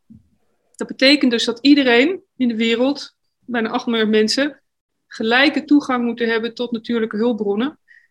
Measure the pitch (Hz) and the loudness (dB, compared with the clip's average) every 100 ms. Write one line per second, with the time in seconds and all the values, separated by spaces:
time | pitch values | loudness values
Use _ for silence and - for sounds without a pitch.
0 | _ - _ _ _ _ _ - 214 - | _ -20 _ _ _ _ _ -12 -12 0
1 | 269 285 262 233 240 233 277 285 254 233 | 2 4 2 0 -2 0 4 4 4 4
2 | 294 381 - - 247 220 226 233 262 285 | 2 -2 -10 -4 -2 0 0 0 0 -4
3 | - _ _ _ - 240 220 254 - 226 | -10 _ _ _ -8 -4 -4 -4 -4 -2
4 | 214 214 220 - 294 - _ _ _ _ | 2 2 2 0 -4 -6 _ _ _ _
5 | _ - 226 247 285 277 - 294 285 247 | _ -6 0 2 2 0 2 2 2 -2
6 | 240 233 226 226 233 226 240 226 226 233 | -2 -2 -2 -2 -4 -6 -6 -6 -4 -4
7 | 220 208 240 214 202 202 277 - _ _ | -2 -2 -2 -2 -4 -2 -4 -6 _ _
8 | _ | _